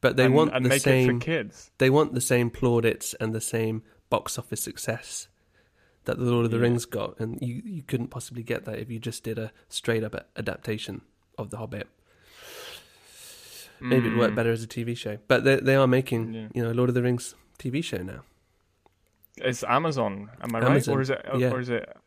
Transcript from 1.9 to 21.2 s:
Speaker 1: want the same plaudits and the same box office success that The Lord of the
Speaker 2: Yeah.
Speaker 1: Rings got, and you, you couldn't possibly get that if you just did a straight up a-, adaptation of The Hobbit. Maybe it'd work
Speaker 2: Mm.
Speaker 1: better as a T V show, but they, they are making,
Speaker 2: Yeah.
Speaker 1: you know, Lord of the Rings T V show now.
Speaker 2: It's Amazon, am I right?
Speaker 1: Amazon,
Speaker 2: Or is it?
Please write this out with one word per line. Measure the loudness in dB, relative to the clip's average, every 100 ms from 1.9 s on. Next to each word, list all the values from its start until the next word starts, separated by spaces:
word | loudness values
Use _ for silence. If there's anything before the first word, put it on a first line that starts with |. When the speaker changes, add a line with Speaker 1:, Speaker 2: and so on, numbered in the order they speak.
Speaker 1:
want | 6 4
the | 0
same | 2 2 2
plaudits | 0 2 4 2 0 -4 -4
and | -4
the | -4
same | -4 -2 -2 -2 -8 _ _
box | -2 -2 -10
office | -8 -8
success | -8 -8 -6 -6 -6 -14 -14 _ _ _ _ _ _ _ -6
that | -2
The | 0
Lord | 2 2
of |
the | 2
Speaker 2:
Yeah. |
Speaker 1:
Rings | 4 2 -2
got, | -6 -6 -6
and | -8 -6
you, | -6 -8 -8
you | -10
couldn't | -6 -4 -4
possibly | -10 -12 -12
get | -6 -6 -6
that | -10
if | -8
you | -8
just | -8 -8
did | -8 -8
a | -8 _ _
straight | -8 0 0
up | 0
a-, | -8 -12 -8
adaptation | -8 -6 -6 -6 -6 -12 _ _ _ -12
of | -10
The | -8
Hobbit. | -10 -10 -12 _ _ _ _ -20 -20 -18 -16 -18 -20 _ -20 -20 -20 -20 -20 -20 -20 -12
Maybe | 0 2 2
it'd | 2
work | 2
Speaker 2:
Mm. | 2
Speaker 1:
better | 0
as | 0
a | -4
T | -8
V | -6 -6
show, | -6 -10 _
but | 4
they, | 6 4
they | 4 6
are | 6
making, | 4 2 -2 -2
Speaker 2:
Yeah. | -8 -8
Speaker 1:
you | -4
know, | -2
Lord | 2 2
of | 2
the |
Rings | 2 0 -4 -16 _ _
T | -6
V | -4
show | -4 -6
now. | -8 -12 -18 _ _ _ _ _ _ _ _ _ _ -6
Speaker 2:
It's | -4 -4
Amazon, | 0 2 2 -2 -2 -4 -12 -12
am | -6 0
I |
right? | 2
Speaker 1:
Amazon, | 2 2 -2
Speaker 2:
Or |
is | 0
it? | -4